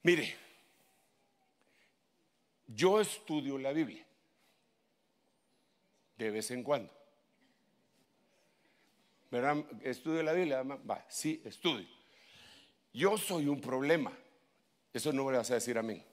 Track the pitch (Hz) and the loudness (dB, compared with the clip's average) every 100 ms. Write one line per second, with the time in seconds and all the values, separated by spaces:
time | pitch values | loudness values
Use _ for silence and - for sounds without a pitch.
0 | 165 170 107 - - - _ _ _ _ | 6 4 2 -8 -18 -20 _ _ _ _
1 | _ _ _ _ _ _ _ _ _ _ | _ _ _ _ _ _ _ _ _ _
2 | _ _ _ _ _ _ - 110 180 208 | _ _ _ _ _ _ -16 4 6 6
3 | 196 - - 151 135 135 135 151 135 107 | 4 -2 -4 -4 -2 -4 -2 0 -2 -4
4 | - _ _ _ _ _ _ _ _ _ | -20 _ _ _ _ _ _ _ _ _
5 | _ _ _ _ _ _ _ _ _ _ | _ _ _ _ _ _ _ _ _ _
6 | _ - 110 107 107 123 123 143 104 - | _ -6 -4 -4 -6 -8 0 -2 -2 -18
7 | - _ _ _ _ _ _ _ _ _ | -20 _ _ _ _ _ _ _ _ _
8 | _ _ _ _ _ _ _ _ _ _ | _ _ _ _ _ _ _ _ _ _
9 | _ _ _ 123 131 147 151 110 135 123 | _ _ _ 0 0 0 -4 -8 -6 -6
10 | 160 160 156 170 175 131 131 139 - 101 | -2 -2 0 0 0 -2 -4 -8 -6 -8
11 | - - 156 - 113 - 170 127 - - | -6 -6 -4 -4 -10 -6 -4 -4 -8 -20
12 | _ - - - - - - _ _ 120 | _ -20 -20 -20 -20 -20 -20 _ _ 0
13 | 190 208 - 175 143 143 123 131 143 165 | 2 2 0 0 2 0 -2 -2 4 2
14 | 113 - - _ _ _ _ _ _ 120 | 2 -8 -20 _ _ _ _ _ _ -4
15 | 151 135 135 131 113 123 117 113 113 95 | -2 0 2 2 2 0 2 -2 -2 -6
16 | - | -10